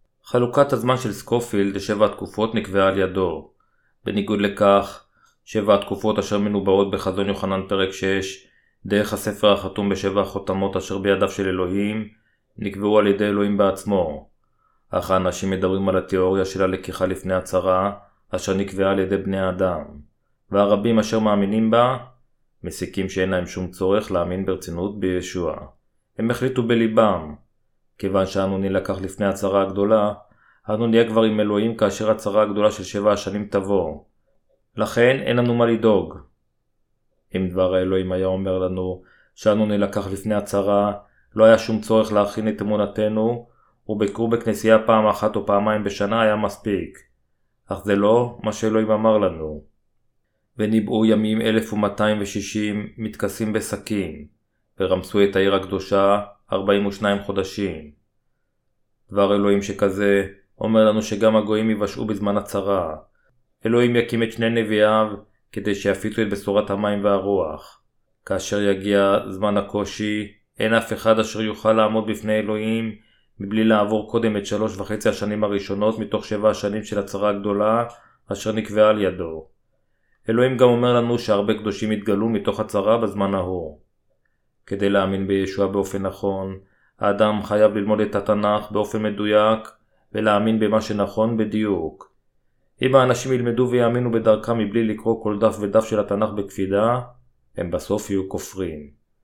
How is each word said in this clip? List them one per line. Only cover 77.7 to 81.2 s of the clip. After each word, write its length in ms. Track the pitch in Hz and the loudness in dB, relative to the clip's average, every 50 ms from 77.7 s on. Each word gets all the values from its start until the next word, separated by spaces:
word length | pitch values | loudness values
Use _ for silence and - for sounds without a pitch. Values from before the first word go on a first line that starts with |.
| 110 117 117 117 - - _ _ _ _ _ - | 2 0 0 -4 -8 -18 _ _ _ _ _ -8
אשר 200 | 101 - - 110 | -8 -6 -4 -4
נקבעה 380 | 107 110 110 104 101 107 107 107 | -4 -4 -4 0 4 4 6 6
על 120 | 107 107 | 6 4
ידו. 460 | 101 92 90 90 85 82 80 78 78 - _ _ _ _ _ _ _ _ _ _ _ _ _ _ _ - | 2 0 -2 -2 -6 -8 -8 -10 -14 -16 _ _ _ _ _ _ _ _ _ _ _ _ _ _ _ 0
אלוהים 280 | 113 120 123 131 131 | 2 2 2 2 4
גם 100 | 120 127 | 6 6
אומר 260 | 123 120 120 123 123 120 | 6 6 6 4 4 4
לנו 260 | 120 117 120 120 | 2 2 2 0
שהרבה 340 | 113 | 0